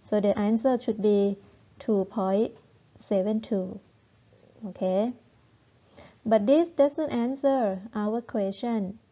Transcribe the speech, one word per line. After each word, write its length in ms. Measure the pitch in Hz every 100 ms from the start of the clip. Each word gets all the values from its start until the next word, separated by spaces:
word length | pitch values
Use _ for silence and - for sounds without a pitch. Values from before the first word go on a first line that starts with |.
So 180 | - 214
the 180 | 202 196
answer 400 | 208 226 262 247
should 240 | - 214
be 360 | 208 208 202 202 - - _ -
two 260 | - 208 190
point 460 | - 190 196 247 - _ _ _ -
seven 460 | - 202 190 220
two. 380 | 220 202 185 196 _ _ _ _ _ _ _ - 214
Okay, 460 | 180 185 185 226 240 _ _ _ _ _ _ _ - - _ -
but 200 | 220 208
this 260 | 285 339
doesn't 400 | - 285 285 311
answer 680 | 240 233 269 277 269 220 190 196
our 280 | 214 208 226
question. 760 | 240 233 196 196 240 233 190 202 _